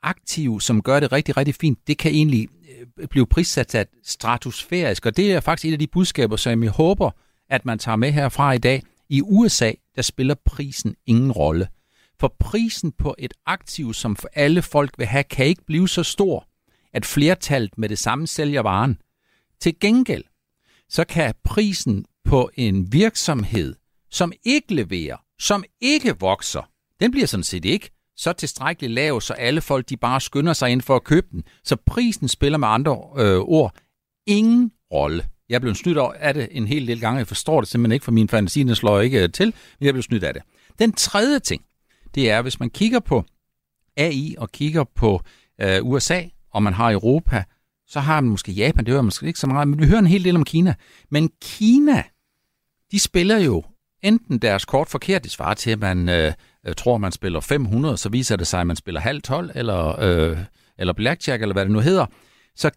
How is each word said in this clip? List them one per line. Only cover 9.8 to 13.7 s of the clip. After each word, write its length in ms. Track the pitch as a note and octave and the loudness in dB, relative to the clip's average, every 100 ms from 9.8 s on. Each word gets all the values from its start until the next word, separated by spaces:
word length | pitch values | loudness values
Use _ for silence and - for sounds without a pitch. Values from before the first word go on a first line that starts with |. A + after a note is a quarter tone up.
| _ - | _ -6
der 60 | |
spiller 320 | - - C3 C#3+ - | -6 -2 -2 0 -4
prisen 480 | - C#3+ - A2 - - | -4 -10 -6 -8 -6 2
ingen 260 | A#2 C3+ | 2 2
rolle. 360 | A2 D2+ E2 F#2 - _ _ _ - | 2 0 0 -2 -8 _ _ _ -4
For 140 | C#3 - | -4 -2
prisen 520 | - A3 A#3 - E3 - | -2 -2 -2 -4 -6 -4
på 160 | D3 - | -6 -6
et 160 | C3+ - - | -10 -10 -6
aktiv, 480 | F#3+ - | -6 -6